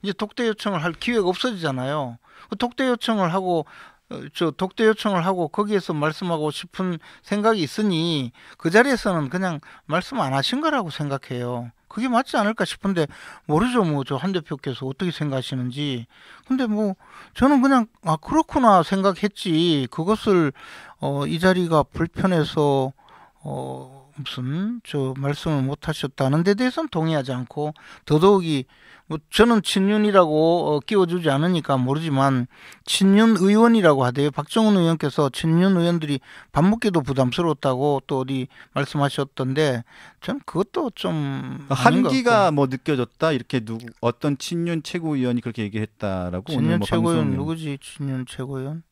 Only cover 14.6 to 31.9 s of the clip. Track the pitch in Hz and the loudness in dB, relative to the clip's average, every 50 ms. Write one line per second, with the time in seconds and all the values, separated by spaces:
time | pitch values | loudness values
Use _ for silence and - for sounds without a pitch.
14.6 | - 143 127 - 135 131 139 _ 190 175 156 - 156 147 135 131 127 - 143 127 | -6 -8 -8 -6 -8 -10 -6 _ -4 -4 -4 -4 -4 -4 -4 -4 -4 -4 -6 -4
15.6 | 123 123 123 143 147 143 131 120 117 _ _ - - - - - _ - 262 262 | -4 -6 -6 -6 -4 -4 -4 -6 -8 _ _ -20 -20 -20 -20 -20 _ -4 -2 -2
16.6 | 262 220 214 208 214 202 190 _ _ - - - - - _ - 240 277 294 262 | 0 -2 0 0 -2 -2 -4 _ _ -20 -20 -20 -20 -20 _ 2 4 4 4 4
17.6 | 247 277 277 254 220 - _ _ - 170 156 160 - - 269 311 311 - - 311 | 4 4 4 2 2 0 _ _ -2 -2 -2 -2 -2 0 0 0 0 2 0 4
18.6 | 254 226 202 180 160 - 196 196 190 196 185 - - 202 _ - - 190 160 156 | 6 6 6 6 4 2 0 2 2 0 0 0 -4 -4 _ -4 -4 0 2 2
19.6 | 170 175 160 143 131 117 - - 160 185 220 208 - 226 196 180 160 143 - - | 2 2 2 0 0 -4 -6 -6 -2 -2 -2 0 2 2 4 4 4 2 -2 -6
20.6 | - - - - - - - _ - 139 139 143 143 151 170 160 175 190 185 180 | -20 -20 -20 -20 -20 -20 -14 _ -6 -4 -2 -2 -2 -2 -4 2 2 2 4 4
21.6 | 180 165 165 151 139 _ - - 165 170 _ - - 185 185 165 147 - - 160 | 2 2 2 2 2 _ -2 -4 -4 -4 _ -2 0 2 2 2 0 0 0 0
22.6 | 147 147 139 135 131 131 - _ _ _ - - - _ _ _ - 147 139 135 | 2 2 2 2 0 -2 -6 _ _ _ -20 -20 -20 _ _ _ -12 -10 -10 -8
23.6 | 131 131 131 131 135 131 131 135 135 143 143 143 135 - - - 123 127 143 170 | -8 -10 -12 -14 -16 -20 -20 -20 -20 _ _ -14 -14 -12 -10 -8 -6 -6 -4 -4
24.6 | 196 214 240 233 _ - - 147 135 131 131 135 139 139 147 - - 165 156 139 | -4 -6 -6 -8 _ -8 -6 -4 -4 -4 -4 -4 -4 -4 -4 -4 -4 -2 -2 0
25.6 | 131 135 147 - - - 151 - - 135 _ - 135 131 139 160 170 196 202 202 | -2 -2 -4 -6 -6 -8 -6 -6 -6 -8 _ -2 0 0 2 2 2 2 2 2
26.6 | 254 254 - 330 330 285 - 170 160 160 160 147 131 135 131 123 123 - - 151 | 0 -2 -2 -2 -6 -4 -2 -2 0 0 0 -2 -2 -4 -6 -6 -8 -8 -8 -6
27.6 | 147 151 151 _ - - - - _ - 147 151 170 196 208 196 175 165 151 139 | -6 -6 -8 _ -20 -20 -20 -20 _ 0 2 6 6 6 6 6 2 0 -2 -2
28.6 | 127 _ _ _ _ - - - _ _ - 156 _ _ - - 214 240 233 214 | -2 _ _ _ _ -20 -20 -20 _ _ -10 -10 _ _ 4 4 6 6 6 2
29.6 | 170 - - 202 190 196 208 214 214 208 196 196 180 156 151 151 160 165 170 175 | 2 0 0 2 2 2 2 2 2 4 6 6 6 6 4 4 4 4 4 2
30.6 | 156 147 151 147 - - 220 202 185 165 170 180 170 151 135 139 156 175 185 165 | 2 0 0 -2 -2 0 2 2 2 2 0 0 0 2 2 2 2 2 2 0
31.6 | - - 143 131 123 123 | 0 0 0 0 2 0